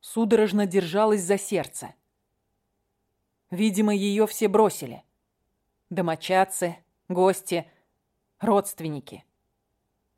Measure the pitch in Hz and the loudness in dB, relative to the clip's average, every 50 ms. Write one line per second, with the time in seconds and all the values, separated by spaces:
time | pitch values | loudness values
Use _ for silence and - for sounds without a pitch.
0 | - - - 220 233 208 233 208 214 208 180 208 208 190 170 196 185 160 165 202 | -18 -8 -2 -2 2 2 4 4 4 2 2 0 0 2 0 0 0 0 0 0
1 | 214 220 214 208 180 170 202 196 - - 208 175 143 - - - - - - _ | 2 2 2 0 2 0 -2 -2 -2 -4 -4 -4 -4 -4 -10 -16 -16 -16 -18 _
2 | _ _ _ _ _ _ _ _ _ _ _ _ _ _ _ _ _ _ _ _ | _ _ _ _ _ _ _ _ _ _ _ _ _ _ _ _ _ _ _ _
3 | _ _ _ _ _ _ _ _ _ _ 175 175 214 220 190 196 220 214 208 196 | _ _ _ _ _ _ _ _ _ _ -4 -2 0 0 2 2 2 2 2 0
4 | 196 208 202 208 214 208 - - 226 202 196 208 220 196 - - 151 120 117 - | 0 0 2 2 0 0 0 -2 -2 2 4 4 4 4 2 -4 -12 -12 -14 -16
5 | _ _ _ _ _ _ _ _ _ _ _ _ _ _ _ _ _ _ 180 170 | _ _ _ _ _ _ _ _ _ _ _ _ _ _ _ _ _ _ -6 -4
6 | 180 170 160 160 - - 190 185 190 185 - - 185 170 170 - _ _ _ _ | -2 -2 -4 -6 -2 0 2 2 2 2 0 -6 -6 -6 -6 -10 _ _ _ _
7 | _ _ 180 175 185 190 185 - - - 175 170 156 _ _ _ _ _ _ _ | _ _ 0 2 4 2 2 0 -4 -6 -6 -6 -6 _ _ _ _ _ _ _
8 | _ _ _ _ _ _ _ _ - 220 208 202 196 - - - 160 160 147 139 | _ _ _ _ _ _ _ _ -2 2 2 2 0 -2 -12 -10 -8 -8 -8 -8
9 | - - - - _ _ _ _ _ _ _ _ _ _ _ _ _ _ _ _ | -12 -16 -20 -20 _ _ _ _ _ _ _ _ _ _ _ _ _ _ _ _
10 | _ _ _ | _ _ _